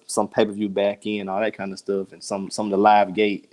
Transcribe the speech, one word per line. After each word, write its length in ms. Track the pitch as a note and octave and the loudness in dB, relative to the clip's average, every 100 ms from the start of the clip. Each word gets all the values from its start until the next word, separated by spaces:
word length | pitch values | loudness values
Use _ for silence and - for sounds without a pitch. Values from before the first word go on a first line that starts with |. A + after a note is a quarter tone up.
| - | -6
some 220 | - G#2 | -2 0
pay-per-view 420 | - G#2+ G2+ G#2 | 0 0 0 -4
back 380 | G2 G2+ G2+ G#2+ | 0 0 -2 -6
end, 240 | G#2 G2 | -6 -4
all 80 | F#2+ | -2
that 180 | G#2+ - | -4 -4
kind 160 | G2 | -10
of 60 | F#2 | -8
stuff, 320 | - G2 F#2+ | -4 -4 -6
and 120 | - | -12
some, 280 | - G2+ F#2+ | -8 -8 -6
some 160 | - G#2+ | -6 -2
of 40 | |
the 60 | G2 | 4
live 380 | G#2 G#2 G2+ F#2 | 6 6 4 2
gate 360 | G#2 G2 - | 0 0 -8